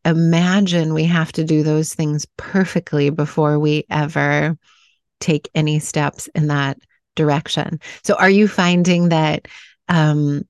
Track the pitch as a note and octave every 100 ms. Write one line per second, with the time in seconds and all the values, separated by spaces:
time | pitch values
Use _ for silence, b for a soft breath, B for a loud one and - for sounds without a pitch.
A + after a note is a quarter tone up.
0 | E3+ E3 E3 E3 F3+ G3 F#3+ F3 D#3+ D#3
1 | E3 E3+ D#3+ - D#3 D#3 D3+ D3+ D#3 -
2 | D#3 D3+ - - - F#3+ F3+ F3+ - D3+
3 | C#3+ D#3 D3 - D3+ D3 D3+ D3+ - D3+
4 | D3 D3 C#3+ D3 D3+ D#3+ b b b b
5 | _ _ - D3+ - D#3+ D3+ D3+ - D#3+
6 | D3 - - - D3+ D3 C#3 C3+ _ _
7 | _ - D3+ C#3+ - - - D#3+ B B
8 | - - F#3 G3 G#3 - F3 F3 F3 F3
9 | F3 E3 D#3 D3+ B B B B - E3+
10 | D3+ D3+ D3 C#3+